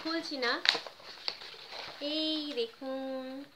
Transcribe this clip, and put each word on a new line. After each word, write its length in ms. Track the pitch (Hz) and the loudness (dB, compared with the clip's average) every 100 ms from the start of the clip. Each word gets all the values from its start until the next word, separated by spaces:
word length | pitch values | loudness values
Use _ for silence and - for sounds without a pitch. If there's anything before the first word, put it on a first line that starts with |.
খুলছি 340 | 320 330 320 277 | -2 -2 -2 0
না। 240 | 240 302 - - - - - - - - - - - - - - | 2 6 8 6 2 -12 -14 -8 -6 -6 -10 -12 -10 -8 -8 -4
এই 520 | 285 311 311 311 294 240 | 0 2 2 0 0 -2
দেখুন 880 | 233 - 262 262 262 262 262 269 285 | -2 -4 -4 -2 -2 -4 -4 -8 -10